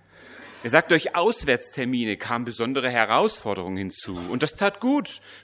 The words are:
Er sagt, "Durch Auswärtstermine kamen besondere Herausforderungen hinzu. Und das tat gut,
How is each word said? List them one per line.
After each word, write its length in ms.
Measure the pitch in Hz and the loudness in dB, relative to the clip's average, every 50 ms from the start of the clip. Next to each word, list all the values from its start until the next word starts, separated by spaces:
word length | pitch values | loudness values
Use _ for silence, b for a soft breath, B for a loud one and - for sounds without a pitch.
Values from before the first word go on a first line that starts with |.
| B B B B B B B B B B B - - | B B B B B B B B B B B -10 -6
Er 60 | 117 | 4
sagt, 220 | 123 160 170 - | 4 4 6 6
"Durch 240 | 175 160 - 160 - | 4 2 2 2 0
Auswärtstermine 1040 | 175 175 220 240 - - 139 123 120 - - - - 127 120 131 123 120 110 101 - | 2 2 2 2 0 2 2 2 0 0 -6 -8 -6 -4 -2 0 0 0 -2 -2 -4
kamen 280 | - - 120 120 123 | -4 -4 -4 -4 -4
besondere 440 | 120 113 - 117 117 135 139 123 127 | -4 -4 -4 -2 -2 0 0 0 0
Herausforderungen 880 | 123 117 113 104 113 139 196 220 - - - 113 101 92 90 90 95 92 | 2 2 4 4 4 4 4 2 0 -4 -4 -4 -4 -2 -2 -4 -4 -4
hinzu. 380 | 98 92 - - - - 95 | -6 -6 -8 -8 -8 -8 -8
Und 280 | 87 87 90 - 127 - | -8 -6 -4 -2 -2 -2
das 120 | - - | -2 -2
tat 240 | - 202 202 - - | 0 0 0 0 0
gut, 420 | - 254 285 294 220 - - - B B B B | -2 0 0 0 -2 -4 -10 -16 B B B B